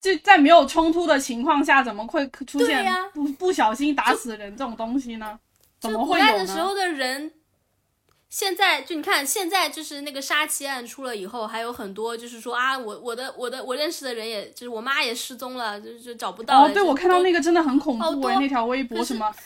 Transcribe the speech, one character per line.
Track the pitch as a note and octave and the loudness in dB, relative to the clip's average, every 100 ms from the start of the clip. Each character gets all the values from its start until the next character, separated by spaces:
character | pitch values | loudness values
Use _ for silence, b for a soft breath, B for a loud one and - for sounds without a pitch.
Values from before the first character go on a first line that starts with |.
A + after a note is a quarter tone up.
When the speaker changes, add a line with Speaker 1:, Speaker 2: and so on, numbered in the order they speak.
Speaker 1:
就 | F#4+ E4+ | 0 0
在 | - F#4+ | 6 8
没 | C#4+ | 10
有 | E4+ C#4 | 8 8
冲 | D#4 D#4+ | 2 2
突 | E4 E4+ | 2 2
的 | C#4+ | 0
情 | C#4 A#3 | 0 -4
况 | C4+ D4 | 0 2
下， | D#4+ C#4 | 4 4
怎 | B3 | 4
么 | G#3 A3 | -4 -6
会 | E4 C#4 - C4+ | -4 -4 -6 -8
出 | C#4+ | 0
现 | A#4+ | 2
Speaker 2:
对 | C4+ | 2
呀。 | - F#4 F#4+ | 0 -2 -4
Speaker 1:
不， | D4+ D4 | -4 -4
不 | C#4 F#4 | -2 -2
小 | F#4 A3+ | 2 0
心 | A3+ D4 | 2 -2
打 | C4+ A3 | 0 0
死 | - A#3+ G#3+ | 0 -2 -10
人 | G3+ G#3 | -12 -8
这 | |
种 | C4+ A3 | -8 -6
东 | A3+ B3+ | -4 -4
西 | A#3+ A3+ | -6 -10
呢？ | G#3+ G#3+ _ _ _ _ | -10 -14 _ _ _ _
Speaker 2:
就， | A3+ | -6
Speaker 1:
怎 | |
么 | A3 | -2
会 | C#4 E4+ | 0 4
有 | |
呢？ | G#4 | 4
Speaker 2:
就 | |
古 | G#4 | 4
代 | |
的 | F#4+ | 0
时 | D#4 | -2
候 | F4 | -2
的 | G4+ F#4 | -2 -4
人， | D4 B3+ C4 D#4 _ _ _ _ _ _ _ _ _ _ | -2 -4 -4 -10 _ _ _ _ _ _ _ _ _ _
现 | - G4+ | -6 -4
在， | F#4 F#4+ D4+ | 0 2 0
就 | C4+ | -2
你 | E4 | -8
看， | D4+ F4+ C#4 | -2 -2 0
现 | A4 F4+ | -4 0
在 | F#4+ F4 | 0 -2
就 | - | -4
是 | D4+ D4 | -12 -12
那 | C#4+ | -10
个 | C4+ | -10
杀 | C4+ D4 D4+ | -4 -2 -2
妻 | - C#4 | -4 -6
案 | C4 A#3+ | -8 -10
出 | - | -12
了 | C4 A3+ | -10 -8
以 | F#3 | -8
后， | A#3+ G#3+ | -8 -8
还 | A3+ | -6
有 | A#3 | -8
很 | A#3+ G#3 | -8 -10
多 | G3 A3 A#3 | -8 -8 -8
就 | A#3+ | -12
是 | A#3 | -14
说 | A#3 | -8
啊， | A#3+ B3+ C4 | -2 -2 -2
我， | A#3 G#3 | -6 -10
我 | A#3+ A3+ | -10 -8
的， | C4 - | -10 -8
我 | A#3+ | -8
的， | B3+ | -8
我 | B3+ | -6
认 | B3+ D4+ | -4 -4
识 | D#4+ | -4
的 | C#4 | -8
人 | A#3 A3 | -8 -8
也， | A3 F3+ | -8 -10
就 | - | -14
是 | A#3+ | -12
我 | A3+ | -8
妈 | A#3+ C#4 | -4 -2
也 | C#4 | -2
失 | A#3 - | -4 -10
踪 | B3 C4 B3+ | -12 -12 -8
了， | A3+ G#3 | -8 -8
就， | A3 A#3 | -14 -18
就 | B3 | -16
找 | A#3 A3 | -10 -10
不 | F#3 | -8
到 | A3+ C4+ | 4 8
了， | D4 | 8
Speaker 1:
哦， | |
对， | G4 | 6
Speaker 2:
就 | |
Speaker 1:
我 | F#4+ | 2
看 | C#4 F4+ | 4 4
到 | F4+ | 6
那 | F#4 | 6
个 | E4+ | 4
真 | D4 | 4
的 | E4+ | 4
很 | D#4 C4 | 4 2
恐 | D#4 A#3 | 2 -2
怖 | |
哎， | D#4+ | -2
Speaker 2:
都， | |
好 | E4 | 0
多。 | C4 C4 | 2 2
Speaker 1:
那 | C#4 | 2
条 | C4+ A3+ | 0 0
微 | C4 | -2
博 | B3 A3+ | -2 -4
什 | A#3+ | -4
么， | A#3 G#3+ | -2 -4
Speaker 2:
可 | |
是 | - | -6